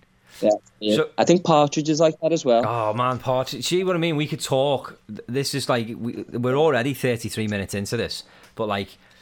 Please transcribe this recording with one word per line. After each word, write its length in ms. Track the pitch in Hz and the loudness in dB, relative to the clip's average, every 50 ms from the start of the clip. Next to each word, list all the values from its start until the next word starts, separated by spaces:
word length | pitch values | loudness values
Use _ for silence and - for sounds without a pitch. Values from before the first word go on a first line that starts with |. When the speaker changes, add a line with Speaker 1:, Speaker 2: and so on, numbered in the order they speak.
| _ _ _ _ _ _ - - | _ _ _ _ _ _ -8 0
Speaker 1:
Yeah, 100 | 110 107 104 - - _ _ _ | 2 2 2 2 -2 _ _ _
yeah. 160 | 214 - - | 0 2 2
Speaker 2:
So 140 | - 156 - - | 2 2 0 0
Speaker 1:
I 80 | - - | 0 4
think 200 | 170 170 185 175 | 4 4 4 4
Partridge 440 | - 160 147 147 143 - 160 147 156 | 4 4 6 4 4 2 -2 -2 0
is 120 | 156 147 | 2 2
like 180 | 165 160 156 - | 2 2 2 0
that 120 | 160 160 | -2 -2
as 120 | 165 156 - | 0 0 2
well. 200 | 131 117 117 120 | 4 4 4 4
Speaker 2:
Oh, 260 | 110 120 117 110 107 107 | 2 -2 -2 -2 -2 0
man, 240 | 120 123 127 127 117 | 0 0 0 -2 -2
Partridge. 460 | - 131 127 127 131 - - 117 120 | -2 0 0 0 0 -2 -6 -6 -4
See 180 | - 165 185 190 | -2 -2 0 0
what 100 | 185 180 | 0 0
I 40 | 165 | 0
mean? 180 | 165 170 156 | 0 0 0
We 100 | 147 151 | -2 -2
could 140 | 139 156 135 | -4 -4 -6
talk. 580 | - - 139 131 135 147 135 123 - - - - _ | -4 0 0 2 2 2 0 -2 -4 -8 -16 -20 _
Th-, 140 | - 107 107 - - | -16 -14 -14 -10 -6
this 260 | 120 139 139 - - | -4 -2 -2 -2 -4
is, 140 | 135 - - | -2 0 0
like, 200 | 127 120 113 113 113 | 0 0 0 -4 -6
we, 280 | 71 110 120 - - - - | -6 -6 -6 -6 -8 -10 -6
we're 240 | - 120 120 127 131 | -4 -2 0 2 2
already 380 | 143 160 160 135 117 120 143 131 | 4 4 4 4 2 0 -2 -2
thirty-three 520 | - - 127 120 107 - 101 - 113 107 | 0 0 0 0 -2 -4 -6 -4 -4 -2
minutes 280 | 104 104 98 95 - - | -2 -2 -4 -4 -4 -4
into 220 | 101 101 - 123 | -4 -4 -4 -2
this, 280 | 113 95 80 - - - - - - - - _ | -4 -4 -4 -6 -10 -12 -16 -20 -20 -20 -16 _
but, 100 | - 113 | -6 -4
like, 300 | 104 101 101 95 - - - _ _ _ - | -2 -2 -4 -4 -6 -12 -20 _ _ _ -20